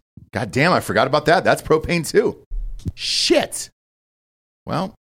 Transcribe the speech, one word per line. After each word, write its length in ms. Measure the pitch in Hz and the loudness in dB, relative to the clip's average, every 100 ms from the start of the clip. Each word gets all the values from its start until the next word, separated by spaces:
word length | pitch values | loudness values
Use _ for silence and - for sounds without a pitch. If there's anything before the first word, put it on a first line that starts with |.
| _ - - | _ -20 -10
God 200 | 101 113 | -8 -4
damn, 200 | 127 165 | 0 2
I 60 | 135 | 2
forgot 280 | - 101 127 | 2 2 2
about 180 | 147 147 | 2 4
that. 180 | 175 | 4
That's 180 | - 143 | 4 0
propane 460 | - 156 156 170 151 | 2 0 2 -2 2
too. 340 | - 240 - _ - - - - - | 2 0 -4 _ -8 -8 -8 -10 -8
Shit. 760 | - - - 320 - - - _ _ _ _ _ _ _ _ _ - | -6 -2 2 2 0 -8 -12 _ _ _ _ _ _ _ _ _ -6
Well, 280 | 135 190 - | -6 -6 -10